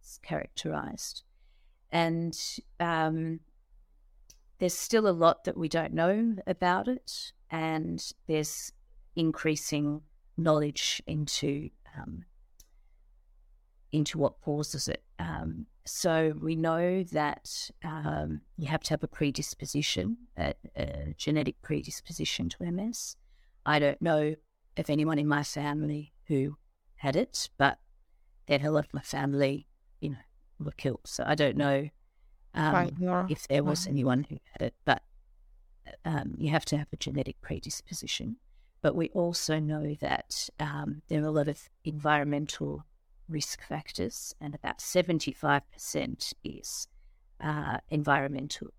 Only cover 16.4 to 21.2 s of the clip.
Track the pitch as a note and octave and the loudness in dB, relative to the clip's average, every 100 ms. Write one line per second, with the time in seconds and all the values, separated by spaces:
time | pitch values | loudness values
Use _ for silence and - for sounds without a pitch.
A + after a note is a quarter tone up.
16.4 | D#3+ D#3+ D#3+ E3 F3 F#3 F3 D#3 D3 - | -2 2 2 4 2 2 0 0 0 -2
17.4 | - - - - - D#3 D3+ D3+ D3+ D3+ | -8 -8 -10 -10 -8 -4 -2 -2 -2 -4
18.4 | - - D3 D#3+ - D#3 D3+ - D3 C3 | -8 -8 -2 0 0 -2 -2 0 -2 0
19.4 | D3 - C#3+ C#3+ D3 - F2+ A#3 B3 - | -6 -8 -4 -2 0 0 -2 -4 -8 -4
20.4 | D2 - - - D2+ C#2+ D2 D2 | -4 -4 -10 -6 -6 -4 -6 -4